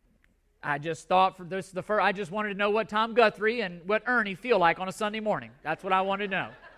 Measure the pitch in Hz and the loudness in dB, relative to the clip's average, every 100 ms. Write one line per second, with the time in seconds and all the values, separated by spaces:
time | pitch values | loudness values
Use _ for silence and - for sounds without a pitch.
0 | _ _ _ _ _ _ 151 147 160 156 | _ _ _ _ _ _ -6 -4 -4 -8
1 | - 185 190 185 175 190 - 175 - 214 | 0 4 4 0 -10 -8 -8 -8 -2 2
2 | 190 196 170 208 208 196 208 220 214 214 | 2 0 -6 -6 -4 -2 0 0 0 0
3 | 226 226 214 185 214 240 190 175 175 214 | 2 4 4 4 -2 0 -4 -6 -2 -2
4 | 240 247 202 185 247 208 170 170 185 - | 0 0 0 -2 2 4 4 2 -2 -4
5 | 208 214 214 156 113 - 147 160 190 190 | -4 -4 -2 -2 -6 -10 -6 -4 0 0
6 | 190 196 202 185 113 - - | 0 -2 -4 -4 -6 -10 -20